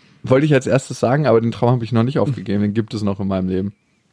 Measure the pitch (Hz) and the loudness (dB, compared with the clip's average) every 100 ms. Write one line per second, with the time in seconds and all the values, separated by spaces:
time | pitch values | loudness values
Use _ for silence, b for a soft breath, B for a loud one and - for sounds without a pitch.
0 | b b 117 131 151 139 123 127 - - | b b 0 2 4 2 2 -2 -2 -4
1 | 113 143 143 113 117 - 120 127 113 117 | 0 0 4 2 2 0 2 2 0 0
2 | 117 139 104 113 95 101 104 104 110 110 | 0 0 -2 -4 -4 -2 0 0 -2 -4
3 | 104 98 98 95 92 92 98 - _ _ | -4 -4 -2 -2 -2 -2 -4 -8 _ _
4 | _ | _